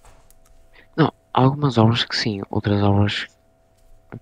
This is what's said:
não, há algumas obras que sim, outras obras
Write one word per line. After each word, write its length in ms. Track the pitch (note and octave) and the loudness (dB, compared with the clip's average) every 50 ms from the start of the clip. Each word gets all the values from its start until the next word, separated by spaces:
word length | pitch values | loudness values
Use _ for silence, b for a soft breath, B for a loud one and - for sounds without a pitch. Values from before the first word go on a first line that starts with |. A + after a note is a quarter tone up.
| _ - - - _ _ - _ _ _ - - - _ b b b b _ | _ -20 -20 -20 _ _ -20 _ _ _ -20 -20 -20 _ b b b b _
não, 160 | - D#3 - - _ _ _ - | 0 0 0 0 _ _ _ 0
há 80 | - B2+ | 2 2
algumas 340 | C3+ C#3+ D3 D3 C#3 A#2 | 2 2 0 -2 0 2
obras 280 | A#2 A2 A2 A2+ A#2+ - | 4 4 4 2 0 -4
que 120 | - - | -6 -6
sim, 240 | - - A#2+ G#2 G2 G2+ - | -6 -4 -4 -6 -6 -8 -6
outras 340 | - A2 - G#2 G2+ G2+ G2+ | -6 -4 -2 0 0 2 2
obras 440 | G2+ G2+ G2+ G#2 G2+ - - - - _ _ _ _ _ _ _ _ _ _ _ _ - - _ _ - A#2+ | 2 2 2 2 0 -2 -6 -10 -12 _ _ _ _ _ _ _ _ _ _ _ _ -20 -20 _ _ -20 -14